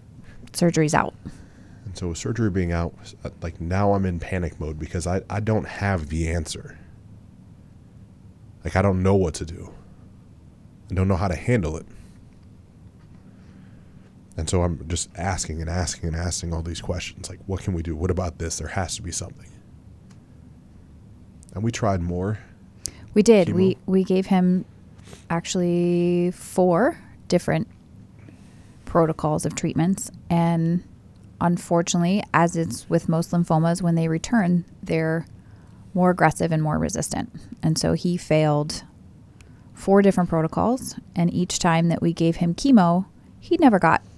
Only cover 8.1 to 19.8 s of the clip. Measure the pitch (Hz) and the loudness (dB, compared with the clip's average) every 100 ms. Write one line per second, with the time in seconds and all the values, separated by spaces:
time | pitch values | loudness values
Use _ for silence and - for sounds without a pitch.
8.1 | - - - - - - 92 98 92 95 | -20 -20 -20 -20 -12 -4 2 2 4 4
9.1 | 101 87 - 80 82 - - - - - | 4 2 -2 -8 -10 -16 -18 -20 -20 -20
10.1 | - - - - - - - - 90 95 | -20 -20 -20 -20 -20 -20 -20 -6 0 2
11.1 | 90 98 82 - 123 80 80 - - - | 2 0 -2 0 0 0 -4 -10 -18 -20
12.1 | - - - - - - - - - - | -20 -20 -20 -20 -20 -20 -20 -20 -20 -20
13.1 | - - - - - - - - - - | -20 -20 -20 -20 -20 -20 -20 -20 -20 -20
14.1 | - - - 80 92 87 80 80 87 - | -20 -14 -8 -2 0 0 -2 -4 -6 -6
15.1 | - 95 90 - 78 80 90 80 - 85 | -6 -6 -4 -6 -6 -6 -4 -4 -4 -6
16.1 | 82 87 - 85 82 82 82 - 90 - | -4 -4 -6 -6 -6 -6 -8 -8 -8 -10
17.1 | - - 92 - 95 - 87 82 78 90 | -12 -16 -14 -8 -6 -4 -4 -4 -4 -2
18.1 | 87 90 - - - 80 - 85 - - | -2 -4 -6 -8 -8 -6 -6 -6 -6 -8
19.1 | - - - - - - - | -10 -10 -14 -20 -20 -20 -20